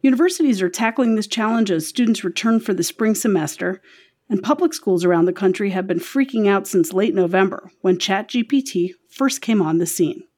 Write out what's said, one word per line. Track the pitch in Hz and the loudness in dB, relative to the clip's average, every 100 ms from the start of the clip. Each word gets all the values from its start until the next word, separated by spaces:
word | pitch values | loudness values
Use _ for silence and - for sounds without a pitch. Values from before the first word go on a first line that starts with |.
Universities | 269 254 349 359 302 202 | 2 4 2 2 0 2
are | 185 | -2
tackling | - 226 226 240 | -2 -4 0 0
this | 220 214 | 0 -2
challenge | - 220 233 208 | -2 0 0 2
as | 165 156 | 0 -2
students | - 233 226 | 0 0 2
return | 185 - 226 226 | -2 -2 0 0
for | 220 | 0
the | 185 | -2
spring | 170 - 220 | -2 -2 0
semester, | 214 226 185 151 - 180 190 _ - _ _ _ | 0 2 0 -2 -4 -6 -6 _ -20 _ _ _
and | 190 | -4
public | 202 294 349 | 0 0 0
schools | - - 180 | -2 -2 0
around | 175 170 | 2 2
the | 175 | 2
country | 180 196 185 202 | 2 0 0 -2
have | 185 190 | -4 -2
been | 175 | -4
freaking | - 269 269 226 202 | -4 -2 -2 0 2
out | 196 196 | 2 0
since | 190 160 | 0 0
late | 185 214 | 0 0
November | 180 175 185 190 - - _ | 2 2 2 0 -2 -14 _
when | 185 180 | 0 0
Chat | - 196 214 | 0 -4 -2
G | 247 | -4
P | 226 277 | 0 0
T | 269 180 175 - _ | 0 -4 -4 -6 _
first | - 269 - | -2 -2 -2
came | - 214 | -2 0
on | 160 165 | 2 0
the | 175 | -2
scene. | - 160 - - | 0 -2 -2 -16